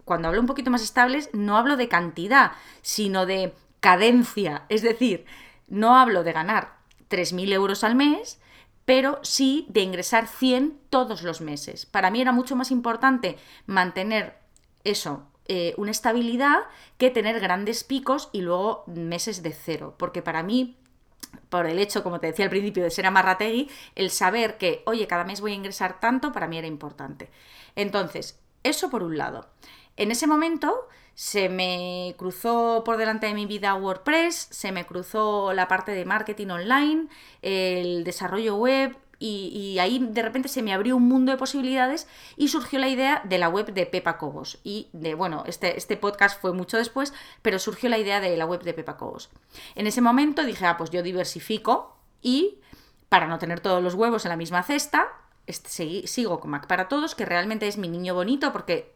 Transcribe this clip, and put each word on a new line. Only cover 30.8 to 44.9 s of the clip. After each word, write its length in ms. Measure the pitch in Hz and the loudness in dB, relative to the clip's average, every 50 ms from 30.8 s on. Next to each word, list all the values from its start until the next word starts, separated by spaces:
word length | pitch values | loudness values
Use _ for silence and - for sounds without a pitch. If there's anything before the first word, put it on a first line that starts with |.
| 494 - - - - _ _ | -4 -10 -18 -20 -20 _ _
se 360 | - - - - 202 190 185 | -14 -12 -4 0 0 0 0
me 640 | 185 185 185 185 180 180 180 180 180 180 180 180 175 | 0 0 0 -2 -2 -4 -4 -6 -6 -8 -8 -8 -10
cruzó 680 | - 180 185 180 - - 233 233 233 233 233 233 226 226 | -8 -10 -10 -8 -4 -2 0 2 2 2 2 2 0 0
por 120 | 233 226 | 0 0
delante 300 | 220 220 220 220 220 226 | 0 0 0 0 -2 -2
de 80 | 214 208 | -2 -2
mi 100 | 208 208 | -4 -4
vida 300 | 196 208 202 196 202 196 | -4 -6 -2 0 0 0
WordPress, 760 | 190 196 190 185 190 - 294 302 330 330 339 330 - - - | 0 0 -2 -4 -2 0 2 2 2 2 2 0 -4 -8 -12
se 220 | - - - 196 190 | -12 -10 -8 -6 -6
me 140 | 180 175 | -6 -8
cruzó 640 | - 170 175 180 - - 220 214 214 214 202 196 190 190 | -8 -8 -10 -10 -4 -2 0 0 2 2 0 0 0 0
la 160 | 190 185 185 | 0 2 2
parte 240 | 190 185 185 - 202 | 2 0 0 -2 -6
de 140 | 185 175 | -6 -2
marketing 420 | 185 196 214 214 214 208 208 208 196 | -2 -2 -2 -2 -4 -6 -8 -8 -6
online, 600 | 180 170 180 214 254 277 294 302 311 320 320 294 - - - - - _ - | -6 -6 0 2 2 4 4 4 2 0 -2 -4 -10 -18 -20 -20 -20 _ -4
el 600 | 196 196 190 185 185 180 180 175 175 175 175 170 | -2 0 0 0 0 0 0 -2 -2 -2 -2 -4
desarrollo 520 | 180 170 - 190 175 190 208 226 220 202 | -4 -6 -6 -6 -4 -2 -2 0 0 0
web, 400 | 202 233 254 269 269 269 254 254 - _ _ _ _ | 2 2 4 4 4 2 0 -4 -8 _ _ _ _
y, 340 | - 220 208 196 196 175 - | -8 -8 -6 -6 -8 -8 -8
y 240 | 208 196 196 190 185 | -8 -8 -4 0 0
ahí 260 | 180 190 247 262 254 226 | 2 2 2 0 -2 -2
de 120 | 214 233 226 | -2 -2 -2
repente 260 | 220 220 262 254 262 | -2 -2 -4 -4 -4
se 140 | - 247 220 | -4 -4 -2
me 100 | 208 190 | -2 -2
abrió 220 | 190 202 247 262 | 0 0 2 4
un 100 | 247 247 | 4 6
mundo 240 | 247 262 262 254 262 | 6 6 6 4 4
de 80 | 269 262 | 2 0
posibilidades 720 | 269 262 - 277 247 254 262 262 254 254 285 330 - - - - - - - | -2 -4 -2 -2 -2 0 2 2 2 2 0 -4 -6 -10 -18 -20 -20 -20 -2
y 120 | - 294 277 | 0 0 2
surgió 320 | - 311 240 - 285 269 | 2 0 -4 -2 -2 0
la 80 | 269 269 | 0 0
idea 340 | 269 247 262 269 - - - | 2 2 2 2 2 0 0
de 140 | 190 185 180 | 0 0 2
la 100 | 175 165 | 2 2
web 240 | 175 202 214 214 196 | 2 0 -2 -2 -2
de 140 | 190 175 | -2 -2
Pepa 320 | 175 - 185 - 175 160 - | -2 -2 -2 0 -2 -2 -2
Cobos 400 | 160 143 147 151 - - - - _ | -6 -8 -8 -10 -12 -14 -14 -14 _
y 240 | 202 202 214 - - | -10 -10 -10 -10 -12